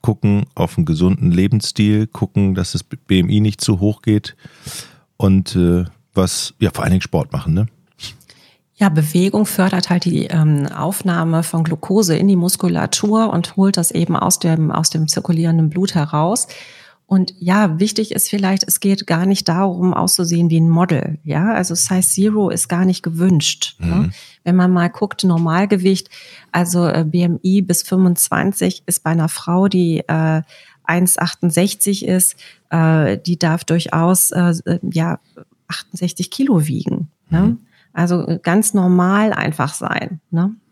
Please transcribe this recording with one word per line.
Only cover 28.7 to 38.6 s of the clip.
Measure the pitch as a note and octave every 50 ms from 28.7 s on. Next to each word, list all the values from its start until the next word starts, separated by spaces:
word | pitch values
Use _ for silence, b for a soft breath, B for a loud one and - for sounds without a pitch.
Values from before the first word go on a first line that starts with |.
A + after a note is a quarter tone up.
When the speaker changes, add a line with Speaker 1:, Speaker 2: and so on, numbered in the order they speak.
| F#3 - _
Speaker 2:
ist | - F3 -
bei | _ D#3+
einer | E3 E3 D#3 E3
Frau, | - - - - F3 F3+ G3
die, | G3+ F#3+ F3+ F3+ E3+ E3 D#3 -
äh, | - D#3+ D#3+ D#3+ D#3 D#3+ D#3 D#3+ B B B B B B B _
eins | - E3 F3 F3+ F3 - -
achtundsechzig | - F3 - _ - F3 D#3 E3+ F3+ G3+ - - - G3+ G3+ F#3+ -
ist, | - F#3 F#3 F3+ - - B B B B B B _
äh, | - E3 D#3+ D#3+ D#3+ D#3 D3+ F#2 G2+ -
die | - F3 F3 D#3+
darf | - D#3+ D#3+ E3+ -
durchaus, | - D#3+ E3+ D#3 - - D#3+ E3 F3 F#3 F3+ - -
äh, | - F3+ F3 F3 E3 E3 -
äh, | - E3+ F3 - F#3
ja, | E3+ D#3+ D#3+ E3+ E3+ - _ _ _ - - _ _ _ _
achtundsechzig | _ - - - _ - F3 F3+ E3+ - - F#3 -
Kilo | - - C4+ C#4 A#3 E3 D3 D#3
wiegen, | - - - - - - E3+ - _ _ _ _
ne? | E3 E3
Speaker 1:
Mhm. | F#3+ A3 A#3 A3+ b b b b b b
Speaker 2:
Also, | _ E3+ E3+ F3 F3+ F3 -
äh, | - E3 -
ganz | _ E3+ E3+ G#3